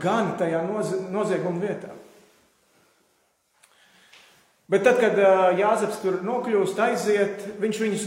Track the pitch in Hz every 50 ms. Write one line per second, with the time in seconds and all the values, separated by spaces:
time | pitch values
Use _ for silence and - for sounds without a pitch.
0 | 165 185 220 233 202 160 - - 175 165 160 165 170 190 214 214 196 185 185 -
1 | 190 185 185 214 196 170 185 156 160 180 170 175 202 202 165 - - - - -
2 | - - - - _ _ _ _ _ _ _ _ _ _ _ _ _ _ _ _
3 | _ _ _ _ _ _ _ _ _ _ _ _ _ _ _ _ _ _ _ _
4 | _ _ - - - - _ _ _ _ _ _ _ - 196 196 196 247 247 247
5 | 226 208 175 202 196 190 190 185 185 180 175 185 208 214 226 214 208 - - -
6 | 196 185 - - 185 220 254 247 247 233 214 196 180 - - 208 226 247 233 180
7 | 185 214 208 202 196 196 - - - 202 - 202 202 220 208 220 220 214 196 -
8 | 202